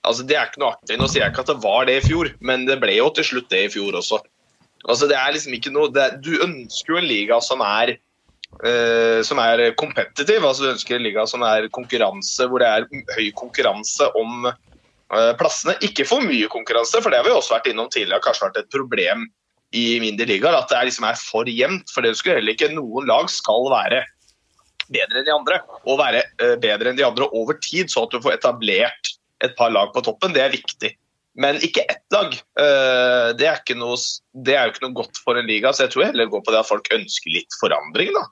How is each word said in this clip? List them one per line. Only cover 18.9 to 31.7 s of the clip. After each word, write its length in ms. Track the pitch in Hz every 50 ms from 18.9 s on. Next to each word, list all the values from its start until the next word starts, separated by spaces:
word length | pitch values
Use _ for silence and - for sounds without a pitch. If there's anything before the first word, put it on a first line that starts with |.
| 113 101 90 87 101 117 113 113 _ _ _ _ _ _ _ _
i 140 | - 117 120 117 117 117 113
mindre 240 | 110 104 101 117
ligaer, 320 | 120 101 95 120 160 170 139
at 80 | -
det 140 | - 135 123
er 100 | 127 127
liksom 160 | 120 - 117
er 80 | 110 120
for 320 | - - - - 110 117
jevnt, 400 | 123 117 117 123 151 196 185 - - -
for 80 | 139 120
det 80 | 113
ønsker 240 | 110 - - 185 170 117
heller 100 | 107 110
ikke. 220 | 110 - 156 147 156
Noen 320 | 160 135 113 107 131 143
lag 240 | 131 135 139 170 185
skal 400 | - - - - 107 120 127 135
være 320 | 131 110 85 - 117 131 - - _ _ _ _ _ _ _ _ _ _ _ _ _ - - _
bedre 300 | 139 120 95 98 120 127 135
enn 80 | 151
de 60 | 151 147
andre, 220 | 131 147 180 180 - - - - _
og 80 | 120 135 139 147
være, 240 | 127 113 117 117 - _ - 117
eh, 140 | 120 120 117
bedre 320 | 117 110 104 104 113 123
enn 80 | 127 131
de 80 | 143
andre 240 | 123 113 120 139 143
over 240 | - 113 113 123 156 - -
tid, 240 | - 151 180 185
så 160 | - - 123 113
at 80 | 113
du 80 | - 120
får 160 | 113 139 90
etablert 800 | - - 131 120 123 113 104 95 95 113 120 - _ - - - _ _ _ _ _ -
et 140 | 127 -
par 140 | - 120 113
lag 180 | 107 98 101 101
på 80 | - 127 120
toppen, 280 | 113 110 _ 190 185
det 80 | 170 135
er 140 | 131 139 131
viktig. 400 | - - - - _ - 110 - _ _ _ _ _ _ _ _
Men 220 | - 135 139 147 143
ikke 220 | 160 160